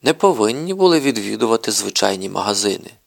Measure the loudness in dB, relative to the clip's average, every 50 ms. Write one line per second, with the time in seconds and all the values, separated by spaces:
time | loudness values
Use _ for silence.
0 | 0 0 0 4 4 2 4 4 0 0 0 -2 -6 -6 -2 2 4 4 4 4
1 | 2 0 -2 -2 -4 -6 -2 -2 0 2 2 0 0 -2 -4 -4 -4 -4 -4 -2
2 | 0 0 -2 -2 -6 -8 -6 -4 -4 -2 -2 -2 -2 -2 -4 -4 -8 -18 -20 _
3 | _